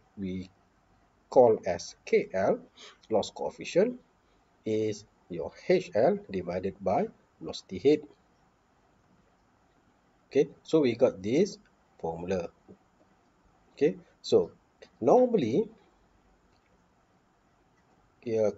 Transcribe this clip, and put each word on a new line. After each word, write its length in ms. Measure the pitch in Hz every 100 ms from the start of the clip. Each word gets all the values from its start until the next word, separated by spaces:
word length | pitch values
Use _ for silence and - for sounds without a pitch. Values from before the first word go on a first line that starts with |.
| _ -
we 320 | 95 92 92 _ _ _ _ _ _ _ -
call 300 | - 123 107 -
as 280 | 87 - - -
K 240 | 220 -
L, 260 | 95 110 240 - - - - -
loss 180 | 107 -
coefficient, 720 | - 71 - - 170 226 247 _ _ _ _ _ _ -
is 400 | 110 107 104 - _ -
your 220 | 170 - - -
H 240 | 180 -
L 240 | 104 139 202 -
divided 440 | 95 85 90 95 -
by 260 | 92 113 226 - _ _
velocity 380 | 156 - - 95
head. 220 | 135 151 - _ _ _ _ _ _ _ _ _ _ _ _ _ _ _ _ _ _ _ _ _ _
Okay, 200 | 135 - -
so 160 | - 160
we 160 | 131 113
got 260 | 123 95
this 380 | 98 143 202 - _ _ _ _
formula. 500 | 82 - 87 95 - _ - - _ _ _ _ _ _ _ _ _
Okay, 240 | - 147 175 - _
so 280 | - 110 85 - _ _ - -
normally, 680 | 113 220 247 220 113 143 226 - _ _ _ _ _ _ _ _ _ _ _ _ _ _ _ _ _ _ _ _ _ _ _ _
your 300 | 120 110 104